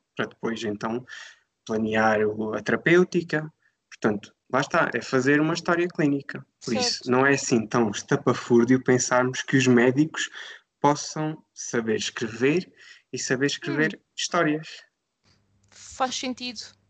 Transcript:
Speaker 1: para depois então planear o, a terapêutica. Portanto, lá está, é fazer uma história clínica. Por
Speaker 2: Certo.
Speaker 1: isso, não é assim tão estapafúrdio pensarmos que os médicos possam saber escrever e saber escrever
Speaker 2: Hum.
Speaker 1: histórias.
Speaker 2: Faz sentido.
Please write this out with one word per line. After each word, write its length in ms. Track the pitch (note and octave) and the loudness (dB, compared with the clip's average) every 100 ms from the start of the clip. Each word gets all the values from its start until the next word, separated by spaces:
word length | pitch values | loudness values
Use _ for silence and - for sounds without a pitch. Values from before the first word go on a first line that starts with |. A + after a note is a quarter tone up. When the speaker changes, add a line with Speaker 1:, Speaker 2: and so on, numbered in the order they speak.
| _ - | _ -8
Speaker 1:
para 120 | G#2+ | -8
depois 360 | - A#2 A2+ | -8 -8 -6
então 400 | A2+ G#2 A2+ A#2 B2 - - - _ _ - | -6 -6 -6 -6 -10 -16 -20 -20 _ _ -6
planear 560 | A2 A2 A2 A2 G#2+ | -4 0 2 2 2
o, 320 | G#2+ G#2+ A2 | 0 -2 -6
a 80 | G#2+ | -6
terapêutica. 880 | - A2+ D#3+ F3 F3+ F3 E3+ D#3 D#3 - _ _ _ | -4 -2 4 4 4 0 -2 -4 -6 -14 _ _ _
Portanto, 420 | - A2+ G#2 - _ _ | -4 -2 -2 -8 _ _
lá 80 | B2+ | -2
está, 300 | D3 E3+ D3 | 0 0 0
é 80 | A#2+ | -2
fazer 400 | - C3 C3 D3 | -2 0 4 4
uma 120 | D#3 E3+ | 2 0
história 320 | F3 E3+ F3 | 0 0 -2
clínica. 580 | - D3 C#3+ - C3+ - _ | 0 0 0 -4 -14 -16 _
Por 100 | - | -4
Speaker 2:
Certo. 120 | A2 G2+ | -2 -2
Speaker 1:
isso, 260 | - - | -4 0
não 140 | B2+ C#3 | 2 4
é 80 | |
assim 320 | C3+ - A#2+ G#2+ | 2 2 0 2
tão 220 | B2 A2 | 0 0
estapafúrdio 920 | G2+ - C#3 - A#2 - A#2 A#2 B2+ | -4 -2 0 0 -2 4 4 6 4
pensarmos 580 | C3 B2+ - B2 B2+ B2+ | 4 2 2 2 2 -2
que 160 | - C#3 | 0 2
os 80 | B2+ | 6
médicos 640 | A#2+ B2+ C3 D#3 - - - - - _ _ | 6 6 4 0 -2 -8 -10 -18 -18 _ _
possam 560 | C#3+ C#3+ - D#3 D#3 D#3 _ | 0 0 -4 -6 -6 -6 _
saber 440 | - - A#2+ A2+ G#2 | -18 -6 -4 -2 -2
escrever 720 | - - A2+ A2+ C3 E3+ - _ - - _ | -4 -6 -8 0 2 2 -2 _ -20 -20 _
e 80 | B2+ | -8
saber 280 | - B2+ C#3+ | -4 -2 -2
escrever 480 | - D3 D3 D#3 - | -2 -4 -2 -2 -4
Speaker 2:
Hum. 60 | _ - | _ -10
Speaker 1:
histórias. 500 | - F3+ D#3 D3+ D#3+ - - _ _ _ _ _ _ _ _ | -2 0 0 -2 -6 -18 -20 _ _ _ _ _ _ _ _
Speaker 2:
Faz 460 | - - - B3+ A#3+ | -20 -16 -6 -4 -4
sentido. 460 | C4 B3 B3 G#3+ - _ | -8 -8 -12 -12 -18 _